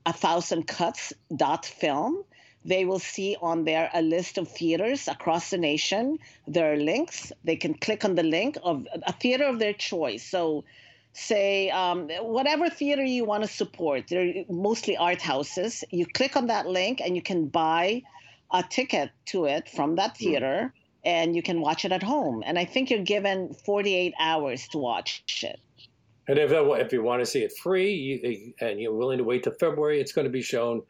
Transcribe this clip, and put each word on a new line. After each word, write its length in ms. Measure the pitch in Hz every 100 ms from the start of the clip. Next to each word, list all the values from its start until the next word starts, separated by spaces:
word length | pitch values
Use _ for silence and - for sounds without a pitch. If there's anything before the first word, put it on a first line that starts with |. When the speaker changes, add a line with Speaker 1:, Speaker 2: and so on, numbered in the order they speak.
| 165
Speaker 1:
a 80 |
thousand 540 | 165 170 170 170 165 151
cuts 440 | - 175 - - - _ 151
dot 300 | 143 165 -
film, 580 | - 160 139 214 370 - _ - _ 160
they 200 | 185 185
will 140 | 190
see 360 | - - 196 202
on 220 | 170 165
there 260 | 160 160 160 175
a 80 |
list 340 | 160 170 175 -
of 100 | 160
theaters 600 | - 165 165 220 277 -
across 420 | 147 175 165 -
the 80 | 185
nation. 640 | 156 151 - 196 262 311 - - -
There 260 | 165 156
are 40 | 147
links. 540 | 151 226 349 - - -
They 120 | 165 160
can 180 | -
click 320 | 156 - 214 208
on 80 |
the 80 | 175
link 380 | 160 160 240 -
of 240 | 175 147 113
a 180 | 175 180
theater 340 | 180 247 254 285
of 120 | 240
their 160 | 208
choice. 500 | 202 - 180 139 107
So 420 | - 185 165 151 - - - - _ -
say, 540 | - 208 196 196 190
um, 400 | 160 180 175 151 175
whatever 500 | 226 226 269 302 339
theater 320 | - 285 285
you 200 | 262 247
wanna 240 | 220 208 214
support, 580 | - 190 - 160 135 -
they're 360 | 175 180 185 -
mostly 480 | 170 202 226 - -
art 240 | 175 185
houses. 600 | 165 135 147 185 214 - -
You 160 | 175 170
click 280 | - 262 285
on 120 | 240
that 180 | 208 156
link 360 | 185 196 254
and 140 | 175 180
you 60 |
can 280 | - 180 147
buy 520 | 170 160 165 185 233 - - - - _
a 120 | 180
ticket 480 | 180 - 262 - 135 - -
to 200 | 190 147
it 240 | 151 -
from 280 | - 147 170
that 200 | 220 -
Speaker 2:
Hmm. 60 |
Speaker 1:
theater 500 | 202 143 131 156 254 - _ _ 170
and 300 | 170 165 170
you 80 |
can 180 | 170 170
watch 240 | 151 160 190
it 60 |
at 100 | 185
home. 400 | 190 294 165 113
And 140 | 127 175
I 80 | 175
think 240 | 262 262
you're 140 | 226
given 500 | 180 208 196 190 180
forty-eight 600 | - - 202 202 185 180 -
hours 480 | 160 160 143 127 -
to 100 | 156
watch 640 | 123 95 - - - -
it. 160 | - - _ - - _ _ _ -
Speaker 2:
And 120 | 139
if, 100 | 143
if 400 | 160 147 123 117
you 120 | 127
wanna 240 | 113 123 120
see 160 | 135
it 120 | 107 -
free, 320 | 170 190 196
you, 600 | 185 135 135 123 104 113 -
and 200 | 117 101
you're 160 | 113 110
willing 240 | 131 127
to 40 |
wait 200 | 117 123
till 100 | 123
February, 480 | - 165 151 151 147
it's 120 | 135
gonna 160 | - 139
be 120 | 127
shown 400 | 117 120 120 117